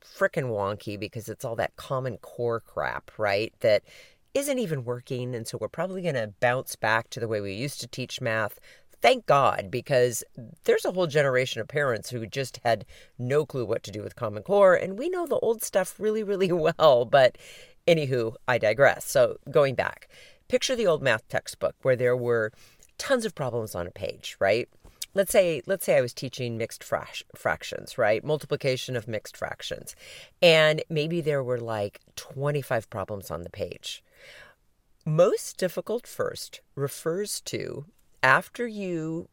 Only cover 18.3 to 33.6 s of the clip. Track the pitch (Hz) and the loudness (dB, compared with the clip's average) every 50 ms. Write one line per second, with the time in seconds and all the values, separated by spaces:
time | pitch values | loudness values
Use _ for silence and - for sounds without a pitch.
18.3 | 113 - - - 127 117 - 107 113 139 139 120 - - - - - 139 123 110 | -6 -6 -2 -2 0 2 2 2 4 6 6 6 6 4 -2 0 4 4 4 4
19.3 | - - - - 143 156 143 135 127 110 - - - - - - - - - - | 4 0 -4 0 4 4 4 4 2 0 -2 -2 -4 -8 -14 -20 -20 -20 -20 -20
20.3 | - _ _ - - 254 - - 269 226 226 185 160 143 131 135 113 107 - _ | -20 _ _ -2 0 0 0 0 0 2 4 4 2 4 4 2 2 2 0 _
21.3 | - - - - - - - - - - - 135 127 113 127 123 123 127 120 120 | -4 -4 -4 -6 -6 -4 -2 -2 -2 0 0 2 2 4 4 2 2 2 2 2
22.3 | 120 117 110 110 - - - - _ _ - _ _ - - - 277 247 220 214 | 2 2 0 -2 -4 -10 -20 -20 _ _ -20 _ _ -12 -2 0 0 0 0 -4
23.3 | - - - 127 110 120 110 107 - 90 87 87 - - 98 - - - - - | -6 -6 -6 -4 -4 -4 -6 -6 -6 -8 -8 -8 -8 -8 -8 -8 -8 -10 -12 -16
24.3 | - - 98 98 107 117 123 - _ _ - - - _ - - _ - 196 - | -4 0 2 2 4 2 0 -4 _ _ -20 -20 -16 _ -16 -4 _ 0 0 4
25.3 | - 220 185 175 165 143 - - 190 185 - - 160 143 127 120 - - - 127 | 4 4 4 4 2 -2 -2 -4 -4 -2 0 2 2 2 2 0 -2 -8 -10 -10
26.3 | - - 127 120 117 110 113 110 - - - - - 80 - - - - - - | -8 -6 -6 -6 -4 -4 -6 -6 -8 -12 -8 -6 -4 -4 -4 -8 -12 -14 -14 -16
27.3 | - - - 95 80 - - - - - - - - - 117 104 110 113 - 139 | -18 -6 -4 -4 -4 -2 -6 -10 -12 -12 -12 -10 -4 0 2 2 2 0 0 -2
28.3 | 151 147 - - 147 139 - 139 127 123 - - 131 120 107 - 110 104 - - | -4 -4 -2 -4 -6 -4 -2 -2 -2 -2 -4 -6 -6 -6 -6 -6 -8 -8 -8 -10
29.3 | - - - - - - - - - - - - - - - - - - - - | -10 -10 -8 -8 -8 -10 -10 -10 -10 -10 -12 -16 -18 -20 -20 -20 -20 -20 -20 -20
30.3 | _ _ - 175 160 160 156 156 156 156 - - 165 151 147 160 170 175 151 151 | _ _ 6 6 8 8 6 4 4 2 -2 -2 -2 -2 -2 0 -2 -2 -2 0
31.3 | 147 139 131 123 127 120 117 113 113 107 104 101 - - - _ _ - - - | -2 -2 -2 -2 -4 -4 -4 -4 -4 -4 -4 -4 -6 -12 -20 _ _ -18 -18 -14
32.3 | - 135 139 143 147 147 131 - 135 113 - - - 110 92 - 107 98 92 - | -10 -6 -4 -2 -2 -2 -2 -2 -2 -4 -4 -4 -8 -8 -8 -6 -8 -10 -8 -8
33.3 | 80 82 87 90 - 98 | -8 -8 -8 -10 -8 -8